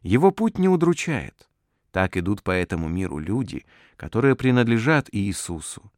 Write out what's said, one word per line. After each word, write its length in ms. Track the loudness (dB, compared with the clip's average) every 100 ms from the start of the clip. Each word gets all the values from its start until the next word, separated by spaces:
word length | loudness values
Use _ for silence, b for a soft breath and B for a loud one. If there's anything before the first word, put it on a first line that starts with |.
Его 300 | 2 4 4
путь 260 | 4 -2 2
не 100 | 2
удручает. 800 | 4 2 0 -4 -6 -8 _ _ _ _ _ _
Так 260 | -2 -2 -2
идут 240 | -4 -4
по 80 | -2
этому 380 | -2 -2 -4 -4
миру 320 | -4 -4 -6
люди, 440 | -4 -4 -4 -10 _ b b -16
которые 400 | -6 2 2 4
принадлежат 720 | 2 4 4 2 2 0 0
Иисусу 800 | -4 -4 -6 -8 -10 -12 -16 -20